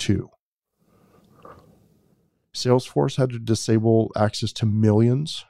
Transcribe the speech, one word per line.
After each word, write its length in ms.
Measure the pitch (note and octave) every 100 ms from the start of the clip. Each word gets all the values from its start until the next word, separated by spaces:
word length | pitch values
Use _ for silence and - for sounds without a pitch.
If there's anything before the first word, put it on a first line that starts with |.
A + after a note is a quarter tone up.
two. 300 | - F#2 - _ _ _ _ _ _ _ _ _ _ _ - - _ _ _ _ _ _ _ _ _
Salesforce 680 | - B2+ B2+ - C#3+ C#3+ -
had 120 | C3
to 80 | A#2+
disable 720 | A2+ A2 - A2 A2+ A2+ A2 A2
access 360 | G#2 - G#2+
to 120 | - A2
millions 760 | G#2+ A2 G#2 A#2 C3 D#3 -